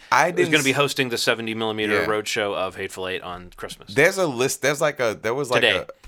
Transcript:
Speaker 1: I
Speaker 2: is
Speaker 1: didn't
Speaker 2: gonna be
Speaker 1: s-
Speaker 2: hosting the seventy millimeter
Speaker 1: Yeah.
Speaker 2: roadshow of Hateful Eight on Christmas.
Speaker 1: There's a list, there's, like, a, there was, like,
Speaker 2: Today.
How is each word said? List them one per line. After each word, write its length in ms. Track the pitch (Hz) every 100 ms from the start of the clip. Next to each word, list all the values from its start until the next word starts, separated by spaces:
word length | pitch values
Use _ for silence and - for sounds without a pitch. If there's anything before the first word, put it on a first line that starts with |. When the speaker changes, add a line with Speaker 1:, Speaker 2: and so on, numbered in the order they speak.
| -
Speaker 1:
I 180 | 123 170
Speaker 2:
is 60 | 175
Speaker 1:
didn't 160 | 175
Speaker 2:
gonna 120 | 151
be 80 | 135
Speaker 1:
s- 40 | 131
Speaker 2:
hosting 320 | 139 - 127
the 80 | 117
seventy 360 | - 113 113
millimeter 480 | 110 110 107 107 104
Speaker 1:
Yeah. 40 | 90
Speaker 2:
roadshow 480 | 107 104 117 101 85
of 200 | 107 101
Hateful 320 | 95 - 92
Eight 140 | 92
on 300 | 90 90 90 -
Christmas. 380 | 95 - -
Speaker 1:
There's 240 | 104 170 196
a 100 | 170
list, 340 | 120 131 -
there's, 200 | 131 143
like, 180 | 156 139
a, 180 | 117 87
there 120 | 110
was, 160 | 131 127
like, 120 | 120
Speaker 2:
Today. 240 | 117 92 - -